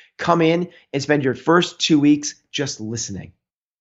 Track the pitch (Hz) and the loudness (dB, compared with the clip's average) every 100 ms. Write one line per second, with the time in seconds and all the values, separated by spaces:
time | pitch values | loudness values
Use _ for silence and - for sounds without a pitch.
0 | _ - - 170 160 170 175 - _ 139 | _ -6 0 2 2 2 -2 -10 _ -6
1 | 139 147 131 120 - 170 170 - - 151 | 0 0 0 -2 2 2 2 -2 0 4
2 | 147 147 147 - _ - 135 - 107 117 | 4 2 0 -12 _ -8 -8 -8 -10 -8
3 | - 95 - _ _ _ _ _ | -10 -12 -14 _ _ _ _ _